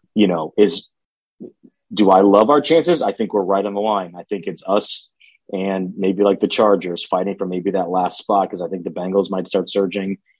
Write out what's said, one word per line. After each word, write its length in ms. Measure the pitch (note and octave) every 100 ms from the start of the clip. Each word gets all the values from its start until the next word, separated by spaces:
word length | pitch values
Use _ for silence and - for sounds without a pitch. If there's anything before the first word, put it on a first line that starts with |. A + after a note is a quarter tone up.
| _
you 140 | A2 G2
know, 260 | E2+ D#2 -
is, 320 | G2+ - - _ _ _ _ - - _ _ _ -
do 160 | - F#2+
I 100 | F#2+
love 300 | G2+ G2 A2
our 100 | D3
chances? 420 | C#3+ D#3+ D3+ E3+
I 120 | G2+
think 200 | - G#2
we're 80 | G#2
right 240 | F2+ G2 G2+
on 80 |
the 60 | G2+
line. 360 | G#2+ G#2 F2 F2
I 60 |
think 220 | E2 G2+ E2
it's 180 | E2+ -
us 400 | G2+ - - - _ _ _ _
and 400 | F#2+ F#2+ F#2+ F#2 G2
maybe, 260 | F#2+ F#2
like, 180 | G2+ G2
the 80 | G2
Chargers 560 | - G#2+ G2 F2 E2+ -
fighting 320 | F#2 F#2+ F#2+
for 80 | F#2
maybe 260 | F2+ F2+
that 180 | F#2+ F2
last 280 | F#2 F2+ -
spot, 320 | - G2+ F#2
'cause 120 | F#2
I 60 | F2
think 160 | F2
the 60 | F2
Bengals 420 | E2+ F2+ G2 F2+
might 160 | F#2+ F2
start 220 | G2 F#2
surging. 480 | G2+ G2 G2+ G2 G2 _ _